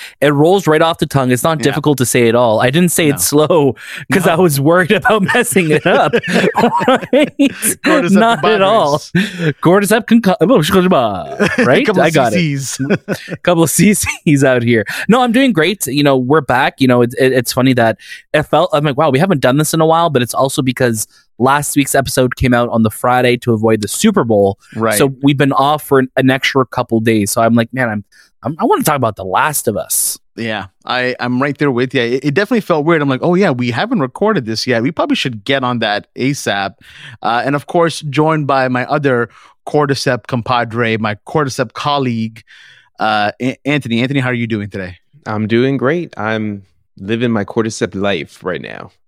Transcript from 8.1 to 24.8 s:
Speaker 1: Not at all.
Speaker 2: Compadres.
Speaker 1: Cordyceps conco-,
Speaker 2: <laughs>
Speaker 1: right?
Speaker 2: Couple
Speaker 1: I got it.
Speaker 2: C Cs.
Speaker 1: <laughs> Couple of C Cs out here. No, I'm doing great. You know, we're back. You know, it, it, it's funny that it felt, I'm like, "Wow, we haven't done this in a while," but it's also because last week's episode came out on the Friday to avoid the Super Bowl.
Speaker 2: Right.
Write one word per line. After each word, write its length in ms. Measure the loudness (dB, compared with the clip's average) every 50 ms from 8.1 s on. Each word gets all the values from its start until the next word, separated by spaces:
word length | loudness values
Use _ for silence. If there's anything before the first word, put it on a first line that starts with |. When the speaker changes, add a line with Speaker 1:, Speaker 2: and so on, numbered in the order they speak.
Speaker 1:
Not 340 | 4 4 4 4 2 2 0
at 160 | 0 2 2
all. 380 | 2 2 2 2 2 2 0 -2
Speaker 2:
Compadres. 560 | -4 -4 -2 -2 -2 -2 -4 -4 -4 -4 -4 0
Speaker 1:
Cordyceps 420 | 2 4 4 4 4 2 0 0 2
conco-, 1500 | 2 2 4 4 2 2 2 2 4 4 2 2 2 2 2 4 4 4 2 2 0 -2 -6 -8 -10 -4 -2 -2 0 0 2
Speaker 2:
<laughs> 80 | 2
Speaker 1:
right? 200 | 4 2 2 2
Speaker 2:
Couple 160 | 2 2 2
Speaker 1:
I 80 | 2 2
got 240 | 2 2 2 2 2
it. 20 |
Speaker 2:
C 200 | 0 0 0 -2 -4
Cs. 200 | -6 -8 -6 -6 -2 -2 -2 -2 -2 -6 -8 -8 -8 -12 -12
Speaker 1:
<laughs> 60 | -4
Couple 200 | -2 0 2 2
of 80 | 2 2
C 240 | 2 2 2 2 2
Cs 500 | 0 -2 -6 -8 -4 _ 0 2 4 4
out 180 | 2 2 2
here. 220 | 2 2 2 2 0 -2 -6 -4 0 2
No, 140 | 2 2
I'm 100 | 2 2
doing 220 | 2 2 2 2 2
great. 320 | 2 0 0 -2 -4 -6
You 160 | -4 -2 0
know, 160 | 2 2 2 2
we're 240 | 2 2 2 2
back. 360 | 2 0 0 0 0 -2 0 0
You 40 | 2 4
know, 120 | 4 4
it, 140 | 2 2 2 0
it, 140 | 0 2
it's 220 | 2 0 -2 -2 -2
funny 180 | 0 2 2
that 260 | 2 2 2 0 0 -4 -10 -18 -20 -20 -6 _ -2
it 80 | -2
felt, 260 | 0 0 0 0 2 2 0
I'm 100 | 0 0
like, 140 | 0 0 0
"Wow, 100 | 0 2
we 100 | 2 2
haven't 220 | 2 0 0 2
done 160 | 2 2 2
this 160 | 2 0 0
in 80 | 0 2
a 60 | 2
while," 240 | 2 4 2 2 2
but 100 | 0 0
it's 140 | -2 -2 -2
also 260 | -2 -2 0 0 -2
because 460 | -2 -2 0 0 0 0 0 -2 -6 -10 _ _ _ _ _ -2
last 360 | 0 2 2 0 -2 -2 -2
week's 200 | -2 0 2 0
episode 420 | 0 0 0 0 0 0 0 0
came 160 | -2 0 0
out 160 | 2 2 0 0
on 140 | 0 0
the 80 | 0 0
Friday 480 | -2 -2 0 0 2 2 2 2 0 0
to 160 | 0 -2 0
avoid 260 | 0 2 2 2 0
the 80 | -2 -4
Super 360 | -4 0 0 2 2 0 0
Bowl. 340 | 2 2 2 2 2 0 -4 _ _ -6
Speaker 2:
Right. 220 | -4